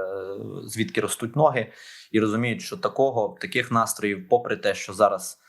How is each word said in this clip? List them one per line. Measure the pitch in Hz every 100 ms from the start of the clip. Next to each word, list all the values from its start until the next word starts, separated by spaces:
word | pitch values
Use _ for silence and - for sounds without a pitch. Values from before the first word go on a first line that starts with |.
| 95 98 95 101 110 92
звідки | 98 110 110 -
ростуть | 104 - 117 139
ноги, | 151 131 107 - - - -
і | 110
розуміють, | 107 110 120 98
що | - 95
такого, | 104 - 135 120 98 -
таких | 92 127 120
настроїв, | 117 110 - 104 95 92
попри | 123 - 104
те, | 104
що | 95 -
зараз, | 98 101 95 - -